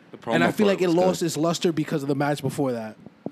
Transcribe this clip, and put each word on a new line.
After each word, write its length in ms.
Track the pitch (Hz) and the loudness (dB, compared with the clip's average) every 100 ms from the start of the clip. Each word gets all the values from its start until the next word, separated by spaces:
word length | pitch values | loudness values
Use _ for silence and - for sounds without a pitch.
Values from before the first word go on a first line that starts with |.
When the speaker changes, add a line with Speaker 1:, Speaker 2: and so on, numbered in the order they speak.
| - | -20
Speaker 1:
The 40 | - | -12
promo 180 | - 117 | -2 0
Speaker 2:
And 80 | |
I 80 | 175 | 2
feel 120 | 165 208 | 2 2
Speaker 1:
for 40 | |
Speaker 2:
like 80 | 190 | 2
Speaker 1:
it 40 | |
Speaker 2:
it 20 | 180 | 2
Speaker 1:
was 100 | 170 | 4
Speaker 2:
lost 240 | 185 170 | 4 2
Speaker 1:
good. 60 | 165 | -2
Speaker 2:
its 100 | 143 | 0
luster 340 | 165 170 185 | 0 0 0
because 280 | 156 151 160 | 0 -2 -2
of 60 | 139 | -2
the 60 | |
match 260 | 139 147 147 | 0 0 0
before 320 | 135 - 135 | -2 -2 -2
that. 240 | 117 110 110 - _ - | -2 -8 -14 -20 _ -14